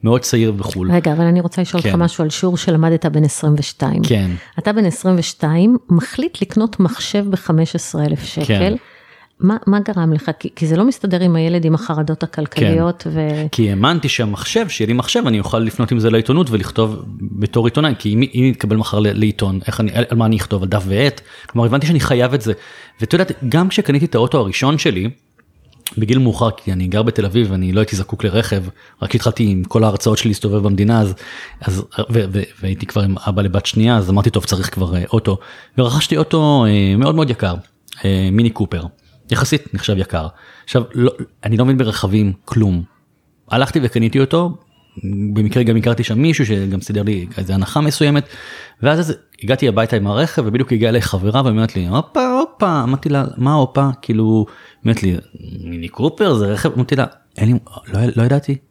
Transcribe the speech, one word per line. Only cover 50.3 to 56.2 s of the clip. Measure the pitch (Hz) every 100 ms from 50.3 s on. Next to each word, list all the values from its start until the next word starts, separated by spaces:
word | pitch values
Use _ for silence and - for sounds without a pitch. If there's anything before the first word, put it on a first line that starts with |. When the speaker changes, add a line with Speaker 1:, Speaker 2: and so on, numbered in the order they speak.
| - 113
Speaker 1:
ובדיוק | 117 131
הגיעה | 113 113
אליי | 113
חברה | 101 98 95 120
ואומרת | 131 110 110 98
לי, | 87
"הופה, | 107 160 - 254
הופה." | 254 320 - 202 156
אמרתי | 120 135 156
לה, | 143 131 127
"מה | 127
הופה?" | 151 131 - 139 127
כאילו, | - 110 110 110 107 - - _
אומרת | 113 113
לי, | 95 87 - - - -
"מיני | 85 85 85
קופר | - 135 160